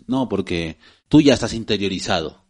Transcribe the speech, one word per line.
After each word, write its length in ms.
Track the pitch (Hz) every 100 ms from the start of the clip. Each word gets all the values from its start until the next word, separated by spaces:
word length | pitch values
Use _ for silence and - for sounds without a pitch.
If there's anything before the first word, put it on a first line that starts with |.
| -
no, 200 | 131 120
porque 500 | 98 92 87 80 - _ _ -
tú 120 | 151
ya 120 | 143
estás 220 | 117 110
interiorizado, 880 | 113 107 104 98 95 - 92 78 - _